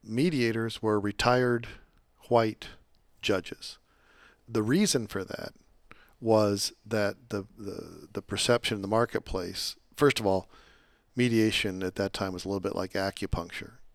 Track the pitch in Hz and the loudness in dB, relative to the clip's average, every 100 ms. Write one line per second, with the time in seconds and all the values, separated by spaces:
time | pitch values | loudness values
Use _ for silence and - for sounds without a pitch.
0 | 107 113 170 151 117 113 113 - 110 107 | -8 -2 0 2 0 0 -4 -2 0 2
1 | 101 - 120 123 123 120 117 - - _ | 0 2 4 4 4 2 -2 -16 -20 _
2 | _ _ - 120 113 110 - - _ _ | _ _ 2 4 4 -2 -12 -18 _ _
3 | _ _ - 98 92 - - - _ _ | _ _ 0 0 -2 -12 -16 -18 _ _
4 | _ _ - _ - 113 107 151 208 135 | _ _ -20 _ -4 -2 2 2 2 0
5 | 110 98 92 - - - _ _ - - | -2 -8 -8 -8 -10 -14 _ _ -20 -20
6 | - - 113 110 104 101 - - - 107 | -20 -6 4 4 4 2 -4 -8 -6 -2
7 | 101 - - 104 98 - 101 - 85 85 | -2 -4 -8 -8 -8 -14 -14 -12 -14 -16
8 | 76 - - 95 - 120 - 107 98 110 | -12 -10 -6 -2 2 2 2 -4 0 2
9 | 117 110 - 95 90 95 - - _ - | 2 -2 -4 -6 -6 -8 -8 -10 _ 2
10 | 143 - 104 95 - - - _ _ _ | 4 4 2 0 -2 -16 -20 _ _ _
11 | _ - 123 113 110 - 104 92 95 - | _ -2 2 4 4 2 -2 -4 -6 -2
12 | 98 - 98 90 95 98 95 - 92 98 | -4 -2 -6 -6 -4 -4 -4 -4 -4 -2
13 | 95 - 95 92 85 - - - - | -4 -4 -6 -6 -6 -10 -14 -18 -20